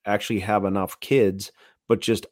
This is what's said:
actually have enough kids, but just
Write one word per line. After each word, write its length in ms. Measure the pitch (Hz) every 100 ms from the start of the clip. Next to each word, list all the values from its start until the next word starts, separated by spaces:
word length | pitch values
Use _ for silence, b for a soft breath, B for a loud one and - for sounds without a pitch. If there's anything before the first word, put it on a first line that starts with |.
| -
actually 340 | 104 - 107
have 260 | 92 107 98
enough 340 | 98 92 -
kids, 520 | - 139 104 98 - _ b b -
but 120 | 117
just 260 | - 110 -